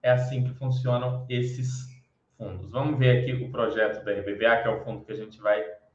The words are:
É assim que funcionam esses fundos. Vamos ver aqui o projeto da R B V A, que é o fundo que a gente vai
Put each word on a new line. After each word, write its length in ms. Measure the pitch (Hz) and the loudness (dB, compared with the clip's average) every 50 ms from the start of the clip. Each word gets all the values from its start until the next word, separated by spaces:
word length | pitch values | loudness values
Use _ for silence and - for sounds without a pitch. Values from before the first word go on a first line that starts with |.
É 100 | - 123 | 6 4
assim 340 | 123 127 127 127 135 127 127 | 4 4 4 0 0 0 -2
que 80 | 127 - | -2 -2
funcionam 720 | - 135 127 127 - - 127 123 123 127 127 127 127 - - | -4 -4 -2 -2 0 0 0 0 0 0 -2 -4 -4 -4 -4
esses 640 | 123 123 123 123 - - 127 - - - - - - - _ _ _ _ _ _ _ _ | -2 -2 -2 -2 -4 -4 -4 -4 -6 -6 -10 -14 -16 -20 _ _ _ _ _ _ _ _
fundos. 340 | 113 98 92 92 92 - | -12 -10 -10 -10 -12 -6
Vamos 260 | - 127 143 151 151 127 | -4 -2 -2 0 2 4
ver 240 | 131 123 123 123 | 6 6 6 6
aqui 220 | - 127 127 - - | 4 0 -4 -4 -6
o 80 | - | -6
projeto 500 | - 123 117 107 101 110 110 104 - - - | -2 0 0 0 2 2 2 0 0 -4 -4
da 60 | 104 101 | -4 -4
R 80 | 101 | -2
B 120 | 101 101 101 | -2 -6 -4
V 100 | 98 110 | 2 4
A, 160 | 113 117 113 | 4 4 4
que 60 | - - | 4 0
é 20 | |
o 120 | - - - | -2 -2 -4
fundo 200 | 123 107 101 - | -8 -10 -10 -10
que 80 | - | -10
a 40 | 107 | -10
gente 260 | 110 107 104 - - | -10 -10 -12 -14 -4
vai 200 | 104 104 104 104 - - - - _ _ _ | 2 2 2 2 0 -6 -10 -16 _ _ _